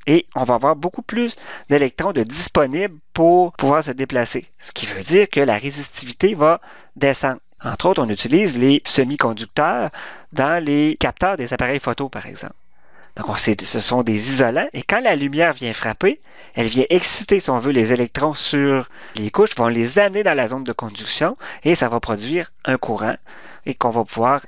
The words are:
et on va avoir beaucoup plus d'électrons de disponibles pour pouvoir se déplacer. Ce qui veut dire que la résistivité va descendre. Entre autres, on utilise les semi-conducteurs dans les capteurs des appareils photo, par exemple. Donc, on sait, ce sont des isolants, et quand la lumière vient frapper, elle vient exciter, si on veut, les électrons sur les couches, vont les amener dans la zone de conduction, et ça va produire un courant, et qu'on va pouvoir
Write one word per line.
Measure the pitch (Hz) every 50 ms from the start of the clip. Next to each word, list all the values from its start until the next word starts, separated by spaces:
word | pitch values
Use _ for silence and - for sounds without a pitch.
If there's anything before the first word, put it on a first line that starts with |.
| -
et | - 147 170 - - -
on | 135 131
va | 120 123
avoir | 113 127 143 160
beaucoup | 147 151 180 - - -
plus | - - 226 240 233 - - - - - - - -
d'électrons | 143 147 143 127 - - - 196 196
de | 127 113
disponibles | 110 131 156 - - - 160 151 131 131 160 196 208 165 151 - - -
pour | - 165 165 175 180 180 170 -
pouvoir | - - 135 143 156 156
se | 147
déplacer. | 127 127 135 131 139 127 117 - - 131 - - - -
Ce | - - -
qui | - -
veut | - - 95 95
dire | - 165 190 208 196
que | - 147
la | 139 131 107 104
résistivité | 117 143 139 143 143 - - - - 127 - - - 196 220
va | 160 147 156 - 220 - - - - - - -
descendre. | - 135 139 135 - - 135 131 - - - - - -
Entre | 123 117 - -
autres, | 175 190 170
on | 139 110
utilise | 104 - - 117 135 175 214 185 135
les | 120 123 135 139 143 -
semi-conducteurs | - - - 131 123 143 143 - 120 113 107 113 - - - 147 165 208 247 226 - - - - - - - - - -
dans | 160 131 143 165 175 165
les | 147 143 147 147 156 151 -
capteurs | - 131 120 - - 185 196
des | 165 127 117 127
appareils | 120 123 127 139 143
photo, | - 135 117 - 143 131
par | - 110 -
exemple. | 107 95 - - - - - - - - - - - - - - - -
Donc, | - 107 -
on | 104
sait, | - - - 107 98
ce | 95 - - 117
sont | 104 - 120 127 123
des | 113 110 104 107 127
isolants, | 139 131 135 117 120 156 208 285 -
et | 135 -
quand | - 196 226
la | 262 240 185
lumière | 143 143 139 139 151 165 170 143
vient | - 131 117 110
frapper, | - - 117 110 - - 196 294 - - - - - - - -
elle | - 117 113
vient | 110 131 127 -
exciter, | 170 180 175 - - - 202 - 202 196
si | - -
on | 131 123
veut, | 117 139 143
les | 127 110 110 127
électrons | 123 123 117 - 135 139 156 147
sur | - - - - 143 139 139 139 131 123 - - - - - -
les | - 208 208 -
couches, | - 208 214 -
vont | - 117
les | 117 117 117 117 120 131 196
amener | 202 196 190 202 208
dans | 185 160
la | 139 123
zone | 110 127 135 135
de | 123
conduction, | 113 - - 113 101 101 110 - - - 147 170 254 - - - - - -
et | 151 180
ça | - - 120
va | 117 123
produire | - - 110 101 104 123 156 180 160 - - - -
un | - 131 127
courant, | - - 113 104 110 110 - - - - - - - - - - -
et | - 135
qu'on | - - 120
va | 113 117 113
pouvoir | - - 113 113 123 139 143 -